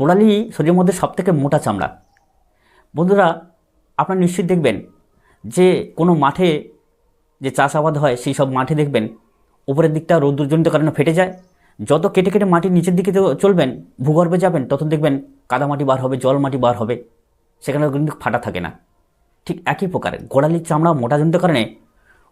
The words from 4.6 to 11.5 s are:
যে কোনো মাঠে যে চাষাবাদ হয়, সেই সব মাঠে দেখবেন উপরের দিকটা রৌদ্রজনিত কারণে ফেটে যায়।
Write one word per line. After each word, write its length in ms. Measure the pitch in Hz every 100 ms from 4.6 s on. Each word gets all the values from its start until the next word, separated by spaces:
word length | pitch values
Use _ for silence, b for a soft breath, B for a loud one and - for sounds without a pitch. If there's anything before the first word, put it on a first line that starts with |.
| 139 98 - _ _ _ _ _
যে 220 | 104 175 185 156 - -
কোনো 160 | 165 165
মাঠে 260 | 139 143 185 147 - _ _ _ _ _ _ _
যে 80 | 135 131
চাষাবাদ 380 | 139 156 156 147
হয়, 180 | 143 123
সেই 100 | 143 135
সব 80 | 135 131
মাঠে 160 | 131 151
দেখবেন 280 | 147 131 107 - _ _ _ _ -
উপরের 240 | 139 165
দিকটা 200 | 156 156 170
রৌদ্রজনিত 520 | 143 139 143 160 160
কারণে 180 | 147 151 -
ফেটে 160 | 151 165
যায়। 120 | 185 - _